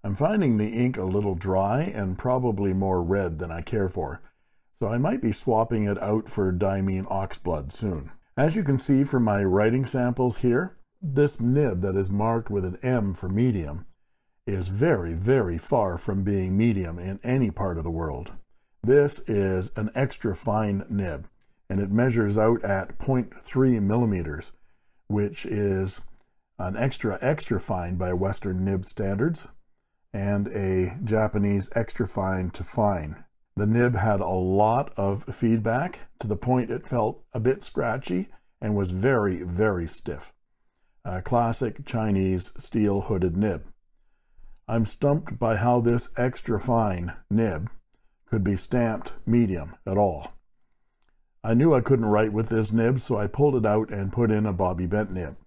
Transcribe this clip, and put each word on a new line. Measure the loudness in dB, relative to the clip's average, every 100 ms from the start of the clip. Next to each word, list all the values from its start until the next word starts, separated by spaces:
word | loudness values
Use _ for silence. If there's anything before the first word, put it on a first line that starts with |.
I'm | -4 0
finding | 2 2 4 2
the | 0
ink | 0 0 0
a | 0
little | 0 0 -2
dry | 0 2 2 0
and | -2 -4 -4 -4
probably | 0 0 0 0 0
more | 2 2 0
red | 2 0 0 -4
than | -8
I | -8
care | -4 -2 -2
for, | -2 -6 -8 -16 _ _ _ _ _
so | -2
I | 0
might | 0 0
be | -2
swapping | -2 2 2 2 2 0
it | 0
out | 0 0 -2
for | -2 0
Diamine | 2 0 0 0 -2 -2
Oxblood | -4 -4 -6 -4 -4 -6
soon. | -6 -4 -4 -8 -16 _ 0
As | 2 2
you |
can | 0 0
see | 4 2
from | 4 2
my | 2 4
writing | 4 4 4 2 0
samples | 0 0 2 0 2
here, | 2 2 0 -8 -20 _
this | -4 2 2 2
nib | 2 4 2 0
that | 0 0
is | 0
marked | 0 0 0 -2
with | -2 -2
an | -4
M | 0 0 0
for | -4 -2
medium | 2 2 2 -4 -8 -12 -20 _ _ _ _ -4
is | -4 -2
very, | 0 2 2 0
very | -4 2 2 2 -4
far | 0 0 0 -2
from | -4 -2
being | 0 0 2 2
medium | 4 2 -2 -6
in | -8 -6
any | -2 0 0
part | 0 -4 -2
of |
the | -4
world. | -4 -4 -6 -10 -14 -16 _ _ _
This | 4 6 6 0 -2
is | 0 2 0 -2 -4
an | -4
extra | -2 -4 -2 -4 -4
fine | -2 0 0 -2 -2
nib, | -4 -4 -6 -12 _ _ _ _
and | -2
it | 0
measures | 2 4 4 2 4
out | 4 4 2
at | 0 -2 -6
point | 0 0 0 -10
three | -6 2 4 4
millimeters, | 2 2 2 0 -4 -8 -12 -18 -20 _ _ _ _
which | -2 -2 -4 -6
is | -2 0 0 -2 -6 -14 -16 _ _ _ _
an | -6 -2
extra, | -2 0 -4 -2
extra | -2 -2 0 -2
fine | -2 -4 -2 -2
by | -2
Western | 0 0 -2 -4 -2 0
nib | -2
standards, | -4 -4 -2 0 0 -2 -10 -20 _ _ _ _ _
and | -4 0 0 -2
a | -2 0 2 0 -2
Japanese | -2 2 2 2 2 0 0 -4
extra | -4 -4 -4
fine | -2 -2 -2 -4
to | -6
fine. | -8 0 0 0 -4 -10 -16 _ _ -2
The | 2
nib | 4 4 2
had | 2 0
a | 0
lot | 0 2 4 4 2 -2 -4
of | -2 -2 -6
feedback, | -2 2 2 2 0 -2 -8 -18 -10
to | -6
the | -4
point | 0 0 0
it | -6 -4
felt | -2 -2 -4 -10
a | -2
bit | 0 0
scratchy | -4 -4 -2 -4 -2 -4 -4 -12 _ _
and | -2 0
was | 0
very, | 0 2 4 2 0
very | -4 0 2 2 -4
stiff. | -8 -10 -10 -12 _ _ _ _ _ _ _ -8
A | -8
classic | 0 0 2 0 -4 -6 -6
Chinese | -4 0 2 2 0 -4 -14
steel | -6 0 0 0
hooded | -2 -2 0 0
nib. | 0 -2 -8 -20 _ _ _ _ _ -20 -20 -20 -4
I'm | -2 -2
stumped | 0 0 0 -2 -4
by | 0 2
how | 2 4
this | 4 2 -2 -2
extra | -2 -2 -4 -2
fine | 0 2 2 -2 -6 -10 -2
nib | 0 0 -2 -6 -10 _ _ _ _ _
could | 0
be | 0 0
stamped | 0 0 0 -2 -6 -8
medium | 2 4 4 0 -8 -12 -2
at | 2
all. | 2 0 -10 -18 _ _ _ _ _ _ _ _ _ _
I | 2
knew | 4 6 6
I |
couldn't | 6 4 6
write | 4 4
with | 0 0
this | 0 2
nib, | 2 2 2
so | 0 -2
I | -2
pulled | 2 2 4
it | 2
out | 2 0
and | -4 -4
put | 2 2
in | 4 2
a |
Bobby | 2 0 0 0
Bent | 0 0
nib. | -4 -8 -10